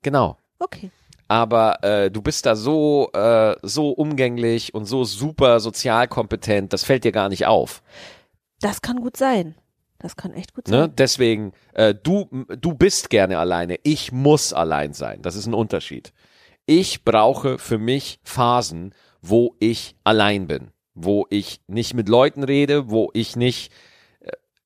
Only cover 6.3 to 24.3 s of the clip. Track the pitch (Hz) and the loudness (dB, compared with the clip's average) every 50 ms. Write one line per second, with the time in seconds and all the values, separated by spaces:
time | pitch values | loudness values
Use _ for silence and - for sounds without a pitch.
6.3 | - 101 - - 107 101 98 92 - 92 - - 135 127 - 117 95 107 98 98 | -6 -8 -2 0 0 0 0 -2 -4 -6 0 0 0 2 2 0 0 2 0 -2
7.3 | 98 87 - 87 113 92 64 60 - - _ _ - - - - - - _ _ | -2 0 2 4 4 4 2 0 -8 -18 _ _ -20 -20 -20 -20 -20 -20 _ _
8.3 | _ _ _ _ _ _ - 208 208 - - - 247 247 233 247 - - 269 269 | _ _ _ _ _ _ -6 -6 -6 -6 -8 -8 -6 -6 -6 -8 -4 -2 0 0
9.3 | 262 208 175 156 160 _ _ _ _ _ _ _ _ _ - 175 - - - 185 | 0 0 -2 -4 -8 _ _ _ _ _ _ _ _ _ -18 -18 -16 -12 -14 -12
10.3 | - - - - _ - - - 101 127 160 160 139 120 135 127 - - 127 117 | -12 -12 -16 -14 _ -16 -4 0 2 2 2 2 2 2 2 2 4 2 2 2
11.3 | 113 107 107 98 - _ _ _ _ - 110 107 104 104 _ 151 185 202 196 - | 2 0 -2 -8 -10 _ _ _ _ 4 4 4 4 2 _ 0 0 0 -2 -4
12.3 | - 131 131 _ 90 123 - 175 165 123 156 202 - - - - - 107 95 92 | -10 -12 -10 _ -12 -6 -4 -4 0 4 2 2 4 0 -4 2 4 4 4 4
13.3 | 95 80 82 90 90 85 87 87 90 - _ 147 156 139 - - 127 127 135 143 | 2 0 0 0 0 -2 -2 -4 -6 -4 _ -2 -2 0 -4 -8 -6 0 4 4
14.3 | 151 147 - - - 69 85 80 80 73 73 73 71 - 64 57 50 - - 87 | 4 4 2 -2 -2 -2 -2 0 0 -2 -4 -4 -8 -10 -10 -12 -12 -10 -10 -10
15.3 | 82 101 95 113 117 104 113 104 - 95 - - 78 60 - - _ _ _ _ | -10 -8 -8 -4 -2 -2 -2 -2 -4 -6 -6 -8 -16 -16 -18 -20 _ _ _ _
16.3 | _ _ _ _ _ _ _ - 151 170 185 - - - _ - 113 110 107 120 | _ _ _ _ _ _ _ 2 4 4 4 2 -6 -4 _ 2 4 4 4 4
17.3 | 135 - - 139 127 127 - - 117 110 107 117 127 139 - - - _ _ - | 2 0 -2 -4 -4 -4 -4 -4 -4 -4 -2 -2 -2 -4 -4 -8 -16 _ _ -12
18.3 | - - 123 120 120 123 113 90 82 82 87 98 _ _ _ _ _ _ - 85 | -4 -2 0 2 2 0 0 -4 -8 -12 -14 -14 _ _ _ _ _ _ -6 0
19.3 | 98 117 120 117 - _ 107 113 117 - - - _ _ _ - 110 107 104 101 | 2 2 2 2 -2 _ -2 -2 -2 -2 -8 -14 _ _ _ 2 2 4 4 2
20.3 | 104 101 92 78 76 67 62 52 _ _ _ _ _ - 82 92 101 104 98 _ | 2 -2 -4 -6 -8 -8 -8 -14 _ _ _ _ _ -8 -2 0 0 0 0 _
21.3 | 101 104 101 - - - _ - 95 113 117 - - 123 110 95 113 120 131 151 | -4 -4 -4 -6 -14 -18 _ -8 -6 -6 -6 -4 -4 -4 0 2 4 4 4 4
22.3 | - 143 139 127 139 143 143 143 143 147 135 117 104 113 107 - - 113 113 - | 2 -4 -4 0 0 0 2 2 0 -2 -2 0 0 0 0 0 -2 -4 -6 -4
23.3 | - 120 120 127 117 - - - _ _ _ _ _ _ _ _ _ _ _ - | -4 -2 0 0 0 -2 -10 -14 _ _ _ _ _ _ _ _ _ _ _ -16